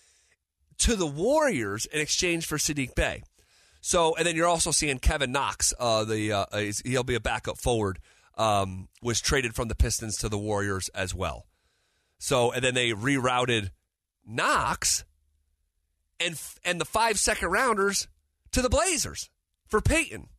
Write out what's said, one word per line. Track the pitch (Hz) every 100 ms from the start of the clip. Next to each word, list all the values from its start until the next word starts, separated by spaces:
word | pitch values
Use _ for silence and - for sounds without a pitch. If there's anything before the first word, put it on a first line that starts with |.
| _ _ _ _ _ _ _ -
to | -
the | 220 160
Warriors | 143 208 311 294 156 104 104 -
in | 151
exchange | 151 - 180 170 160
for | 151
Saddiq | - 147 123
Bey. | - 147 76 - _ _ _ _ _
So, | - 180 165
and | 165 170
then | 165
you're | 170
also | 165 170
seeing | 147 151 131
Kevin | - 156 131
Knox. | 139 117 - - -
Uh, | 120 110
the, | 107 110 107
uh, | 104 98 104
he's, | 104 101
he'll | 123 127
be | 127
a | 117
backup | 117 110 - -
forward, | 135 117 101 92 - _ _ -
um, | 110 101 95 92 92 _
was | 120 113
traded | - 147 120
from | 110 117
the |
Pistons | 104 120 - 113 101
to | 110
the | 104
Warriors | 104 101 101 95 -
as | 104 92
well. | 92 87 60 - _ _ _ _ _ _ _
So, | - 135 120
and | 127
then | 127
they | 127 120
rerouted | 104 123 139 123 123 123 113 95 - _ _ _ _
Knox | - 117 214 247 123 180 - - - _ _ _ _ _ _ _ _ _ _ _
and | 170
f-, | 156 - -
and | 175 175
the |
five | 156 220 226 202
second | - 214 185
rounders | 196 262 202 196 196 - _ _ _ _
to | 254
the | 254
Blazers | 277 370 302 - 71 - _ _ _ _
for | 214
Payton. | - 320 311 110 -